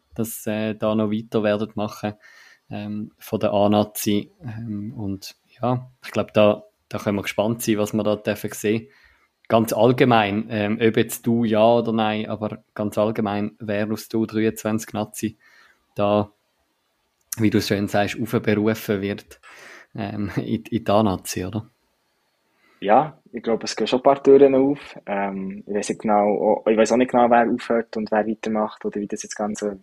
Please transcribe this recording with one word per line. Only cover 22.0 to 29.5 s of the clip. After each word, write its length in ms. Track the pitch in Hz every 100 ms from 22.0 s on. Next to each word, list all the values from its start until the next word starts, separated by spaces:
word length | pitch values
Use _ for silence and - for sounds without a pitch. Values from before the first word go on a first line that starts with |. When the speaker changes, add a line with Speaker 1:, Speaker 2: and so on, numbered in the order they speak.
| _ _ _ _ _ _ _ _
Speaker 2:
Ja, 400 | 98 113 151 - _
ich 100 | 117
glaube, 220 | 113 113 -
es 100 | -
gehen 120 | 110
schon 120 | 127
ein 40 |
paar 200 | 139 139
Türen 320 | - 135 139 135
auf. 420 | 135 143 - - -
Ähm, 600 | 101 98 98 95 101 -
ich 60 |
weiss 160 | 101 -
nicht 120 | 104
genau, 600 | 110 104 104 101 104 104 -
ich 120 | 110
weiss 160 | 110
auch 40 | 117
nicht 140 | 127
genau, 180 | 123 120
wer 220 | 120 113
aufhört 440 | 123 - 117 113 113
und 120 | 107
wer 160 | 110 107
weitermacht 600 | 110 113 110 107 - 107
oder 160 | 104
wie 60 | 101
das 160 | 104
jetzt 120 | 101 -
Ganze, 420 | 104